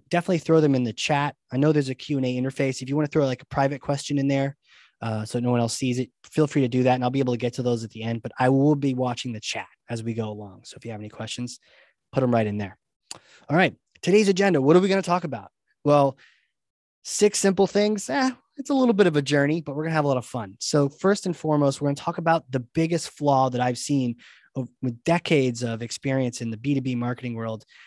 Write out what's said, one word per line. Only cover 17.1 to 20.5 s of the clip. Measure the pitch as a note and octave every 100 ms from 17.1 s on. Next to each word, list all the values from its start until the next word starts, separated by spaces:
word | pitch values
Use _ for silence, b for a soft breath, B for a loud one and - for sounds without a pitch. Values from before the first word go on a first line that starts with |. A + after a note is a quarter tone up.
| - G#3 -
simple | G3 F#3+ G3
things. | G3+ G#3 G#3 -
Eh, | C4+ C4 B3 _ -
it's | -
a |
little | C4+ B3 G3+
bit | F3+
of | D3
a |
journey, | C#3 C#3+ C#3+ E3
but | D3 C#3
we're |
gonna | E3
have | D#3+
a | C#3+
lot | B2+
of | -
fun. | B2 G2